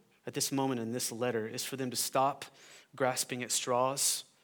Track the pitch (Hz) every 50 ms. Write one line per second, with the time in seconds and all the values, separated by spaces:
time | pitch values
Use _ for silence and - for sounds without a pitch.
0 | _ _ _ _ - - - 143 135 - 139 135 135 135 131 117 113 113 120 127
1 | - - 117 110 120 123 117 113 107 113 117 127 - - 135 127 135 127 120 -
2 | - - - 135 131 139 139 - - - - - - - - - - _ - -
3 | 135 127 127 - - - 135 123 123 110 - - - 131 123 120 127 131 139 139
4 | - - - - - _ _ _